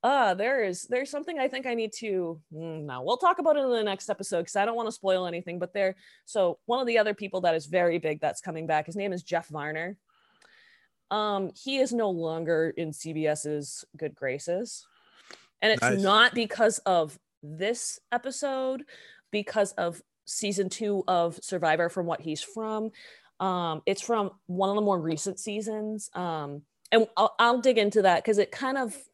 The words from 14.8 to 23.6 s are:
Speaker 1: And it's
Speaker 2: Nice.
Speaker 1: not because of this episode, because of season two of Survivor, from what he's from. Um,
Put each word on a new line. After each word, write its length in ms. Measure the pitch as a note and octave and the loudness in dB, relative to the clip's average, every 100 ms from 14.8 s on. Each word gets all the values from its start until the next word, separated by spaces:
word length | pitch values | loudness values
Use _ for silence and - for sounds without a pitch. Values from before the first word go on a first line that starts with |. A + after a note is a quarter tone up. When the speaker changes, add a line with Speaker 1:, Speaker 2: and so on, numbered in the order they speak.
| - _ _ _ - - _ _ | -18 _ _ _ -20 -20 _ _
Speaker 1:
And 100 | G#3+ | 2
it's 80 | G#3+ | 4
Speaker 2:
Nice. 180 | A3 G3 | 4 4
Speaker 1:
not 320 | G3 G#3+ A#3+ A#3+ | 6 6 6 4
because 420 | A3 - A3 A3 | -4 2 2 2
of 380 | - F3 D#3 - _ _ | 2 2 2 -6 _ _
this 580 | D3 D#3 G3 A#3+ - - _ | -16 -4 -4 -2 -6 -10 _
episode, 720 | A#3+ B3+ B3+ C#4+ C4 C4 C4 D4 - - - _ | -4 -4 -6 -4 -2 -4 -6 -10 -20 -20 -20 _
because 400 | G#3+ G3+ A3 G3+ | -6 -2 0 0
of 280 | - F3 E3 _ _ - | 0 -4 -4 _ _ -10
season 440 | - G#3 G3 F#3 | -4 -2 0 -2
two 340 | - G#3+ G3+ F#3 | -2 -2 0 2
of 360 | F3+ E3+ D3+ | 2 2 -2
Survivor, 460 | - F3+ E3+ D#3+ E3+ | -6 0 2 4 2
from 160 | F#3 E3+ | 0 -2
what 160 | E3 | -4
he's 220 | D#3 D#3 | -4 -8
from. 480 | - A3 A3 G#3+ A3 - - - _ _ | -8 -8 -6 -4 -6 -8 -20 -20 _ _
Um, 420 | F#3+ F3+ | -2 0